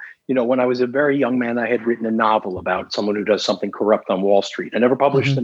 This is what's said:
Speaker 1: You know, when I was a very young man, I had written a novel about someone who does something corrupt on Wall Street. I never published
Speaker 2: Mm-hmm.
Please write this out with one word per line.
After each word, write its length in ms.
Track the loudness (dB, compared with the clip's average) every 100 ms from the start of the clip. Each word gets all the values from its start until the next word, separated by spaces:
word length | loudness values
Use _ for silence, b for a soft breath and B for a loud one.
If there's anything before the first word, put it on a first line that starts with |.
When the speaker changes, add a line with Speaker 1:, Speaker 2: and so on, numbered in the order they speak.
| B B -4
Speaker 1:
You 80 | -2
know, 80 |
when 160 | 0 2
I 60 | 2
was 160 | 0
a 60 | 0
very 300 | 0 2 2
young 200 | 0 0
man, 180 | -2 -2
I 100 | 0
had 180 | -2 0
written 200 | -2 0
a 60 |
novel 460 | 0 2 2 0 -6
about 360 | -4 -4 -4
someone 220 | -4 -2 -2
who 80 |
does 200 | 0 0
something 280 | 0 -2 -4
corrupt 380 | -2 2 2 0
on 120 | -2
Wall 200 | 2 2
Street. 320 | 0 -8 -6 0
I 40 |
never 160 | 2 2
published 340 | 2 2 0
Speaker 2:
Mm-hmm. 60 | 0